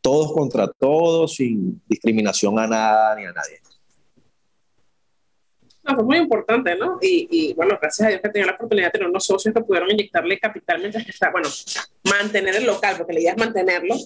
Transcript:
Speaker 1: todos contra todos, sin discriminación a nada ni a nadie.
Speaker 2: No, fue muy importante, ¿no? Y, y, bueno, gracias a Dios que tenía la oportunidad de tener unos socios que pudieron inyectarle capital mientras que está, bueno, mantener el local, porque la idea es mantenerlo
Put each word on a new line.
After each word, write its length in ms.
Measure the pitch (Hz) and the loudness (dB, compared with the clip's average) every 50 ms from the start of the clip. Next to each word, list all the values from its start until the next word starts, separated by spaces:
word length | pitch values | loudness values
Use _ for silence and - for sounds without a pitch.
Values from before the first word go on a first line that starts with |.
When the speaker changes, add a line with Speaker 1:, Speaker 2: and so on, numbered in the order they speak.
Speaker 1:
todos 300 | - 131 135 151 156 147 156 | 0 2 2 2 2 2 0
contra 340 | 160 143 123 - - - | 0 -2 0 0 0 -2
todos, 680 | - - _ 131 135 147 160 170 170 165 165 160 151 - | -2 0 _ 0 2 4 4 4 4 4 2 0 0 0
sin 460 | - 131 120 113 104 92 92 90 - _ | -2 -2 0 0 -2 -2 -4 -6 -8 _
discriminación 680 | _ 107 - - 117 110 110 107 101 - - - 101 104 | _ -4 0 0 0 2 2 0 0 0 0 0 2 2
a 80 | 110 110 | 2 0
nada 480 | 110 113 110 110 110 107 110 110 110 107 | 0 0 2 2 4 4 4 4 4 2
ni 100 | 107 101 | -2 -6
a 60 | 90 | -12
nadie. 260 | 87 85 73 73 78 - _ _ _ _ _ _ _ _ _ _ _ _ _ _ _ _ _ _ _ _ _ _ _ _ _ _ _ _ _ _ _ _ _ _ _ _ _ _ _ _ _ _ _ _ _ | -10 -10 -10 -10 -14 -20 _ _ _ _ _ _ _ _ _ _ _ _ _ _ _ _ _ _ _ _ _ _ _ _ _ _ _ _ _ _ _ _ _ _ _ _ _ _ _ _ _ _ _ _ _
Speaker 2:
No, 120 | 294 269 | 0 0
fue 80 | 254 214 | 2 2
muy 140 | 247 294 | 4 4
importante, 580 | 339 339 - 226 214 - - 226 254 262 180 175 | 4 4 2 0 0 2 0 0 2 2 0 -2
¿no? 240 | 185 240 359 370 - | 0 -2 -4 -2 0
Y, 260 | 370 190 180 160 - - | 2 2 2 2 0 0
y, 220 | 170 165 156 143 - | 0 0 0 0 -2
bueno, 240 | - 170 196 202 190 | 0 0 0 0 0
gracias 240 | - 151 - - 220 | -2 -4 0 2 2
a 20 | 220 | 2
Dios 120 | 196 190 | 2 0
que 80 | - 208 | -4 -4
tenía 180 | 208 208 196 | -2 0 0
la 60 | 185 185 | 0 -2
oportunidad 340 | - 233 220 214 202 180 | -6 -4 -2 0 0 0
de 40 | 170 | 0
tener 160 | - 208 190 | 0 -2 -2
unos 180 | 175 175 190 - | -2 -2 -2 0
socios 280 | - 196 190 - 220 214 | 0 0 0 0 0 0
que 80 | - | 0
pudieron 280 | - - 190 175 175 190 | 0 2 0 0 2 2
inyectarle 500 | 214 202 208 - - 175 156 175 196 190 | 0 0 0 0 -2 -2 0 0 -2 -2
capital 400 | - 160 160 - - - 175 165 | -2 -6 -6 -8 -4 -4 -2 -2
mientras 240 | 185 208 208 220 226 | -2 -6 -8 -8 -10
que 60 | - | -10
está, 200 | - - 190 160 | -6 -2 -2 0
bueno, 180 | - 180 160 143 - - - - - - - - _ _ _ | 0 -2 -4 -4 -6 -8 -10 -10 -10 -10 -10 -12 _ _ _
mantener 520 | 190 202 202 202 214 208 202 190 190 190 | -2 0 0 -2 -2 -2 -2 0 0 0
el 100 | 214 254 | 0 0
local, 300 | 226 - - - 202 185 | 0 0 0 0 -2 -2
porque 160 | 165 170 - 170 | -2 -6 -4 -2
la 60 | 160 | 0
idea 120 | 165 170 | 0 0
es 60 | 190 | 2
mantenerlo 580 | 220 226 226 226 190 185 185 175 175 170 190 240 277 - | 2 -2 0 0 0 0 2 0 0 0 -2 -4 -4 -6